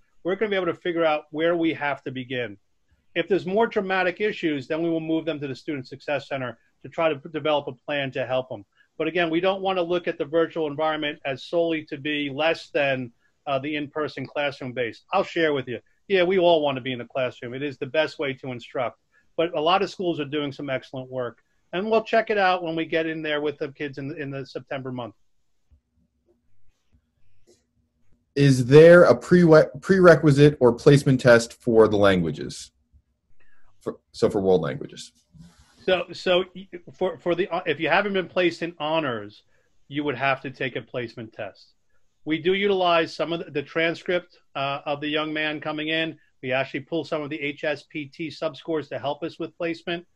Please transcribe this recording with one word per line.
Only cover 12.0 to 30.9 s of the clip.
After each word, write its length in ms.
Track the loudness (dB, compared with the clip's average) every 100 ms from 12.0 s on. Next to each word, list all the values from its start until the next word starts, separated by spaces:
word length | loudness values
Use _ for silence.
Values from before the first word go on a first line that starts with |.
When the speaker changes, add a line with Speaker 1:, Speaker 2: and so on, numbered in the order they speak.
| -6 -4 -6
Speaker 1:
less 400 | -2 -2 -2 -4
than, 420 | -2 0 -2 -6 _ _ _ -4
uh, 120 | -4
the 160 | -4
in-person 520 | -6 -6 -6 -8 -8 -10
classroom 460 | -4 -6 -6 -10
base. 320 | -6 -6 -6 -4
I'll 100 | -2
share 300 | -2 0 0
with 120 | 0 -4
you. 140 | -10 _ _ -2
Yeah, 160 | 0
we 140 | 2 4
all 220 | 4 4
wanna 220 | 2 -4
be 100 | -6
in 60 | -8
the 80 | -8
classroom. 480 | -4 -4 -6 -12
It 80 | -8
is 160 | -8 -8
the 80 | -6
best 320 | -2 -2 -2
way 160 | -6
to 180 | -6 -10
instruct. 460 | -12 -10 -6 -6 -8 _ _ _ -4
But 200 | -4 0
a 40 |
lot 220 | 2 2
of 60 | 0
schools 320 | -4 -4 -4
are 60 | -4
doing 260 | -4 -6
some 160 | -8 -6
excellent 420 | -6 -8 -14 -10
work. 280 | -8 -8 -10 _ _ _
And 180 | -6 0
we'll 140 | 0
check 240 | 2 0 0
it 100 | 0
out 240 | 2 0
when 140 | -2 -4
we 80 |
get 220 | -2 -2 -2
in 160 | -4
there 180 | -4 -2
with 180 | -4 -6
the 140 | -10
kids 240 | -8 -10 -8
in, 160 | -10 -10
in 100 | -10
the 140 | -10
September 480 | -12 -14 -10 -10 -10
month. 220 | -10 -12 -14 _ _ _ _ _ _ _ _ _ _ _ _ _ -20 -20 _ _ _ _ _ -20 -20 -20 _ _ _ _ _ _ _ _
Speaker 2:
Is 320 | 4 4 6 8
there 380 | 10 12 12
a 120 | 10 6
pre-, 480 | 4 6 8 8 6 0
prerequisite 800 | 0 6 8 8 6 6 6 6
or 120 | 2
placement 480 | 4 6